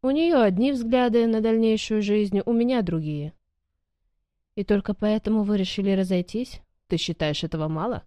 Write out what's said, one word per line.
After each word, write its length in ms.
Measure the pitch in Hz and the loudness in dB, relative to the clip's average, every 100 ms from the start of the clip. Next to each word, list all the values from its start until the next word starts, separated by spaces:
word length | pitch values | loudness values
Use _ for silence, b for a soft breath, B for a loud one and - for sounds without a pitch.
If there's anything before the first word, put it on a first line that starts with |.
"У 80 | 262 | 0
неё 300 | 285 339 311 | 2 4 4
одни 300 | 214 185 262 | 4 4 0
взгляды 540 | 269 226 254 247 226 233 | 0 0 2 4 2 2
на 140 | 220 | 2
дальнейшую 600 | 220 226 226 220 - 214 | 2 2 2 0 0 -2
жизнь, 400 | 202 208 208 196 - | 0 0 2 -2 0
у 60 | |
меня 300 | 233 240 254 | 0 2 0
другие". 520 | 180 165 151 151 147 - _ _ _ _ _ _ _ _ _ _ _ - | 0 -2 -4 -6 -8 -12 _ _ _ _ _ _ _ _ _ _ _ -10
"И 80 | |
только 300 | 196 202 196 | 0 0 0
поэтому 500 | 202 208 214 - 220 | -2 0 0 0 0
вы 140 | 202 208 | 0 0
решили 340 | 185 - 196 | -2 -2 0
разойтись? 720 | 196 185 180 180 220 247 - - _ _ | 0 0 -2 -2 -6 -8 -12 -20 _ _
Ты 100 | 170 | -4
считаешь 460 | - 165 156 147 | -4 -4 -2 -2
этого 240 | 160 160 156 | -6 -4 -4
мало?" 360 | 156 202 240 | -4 -4 -6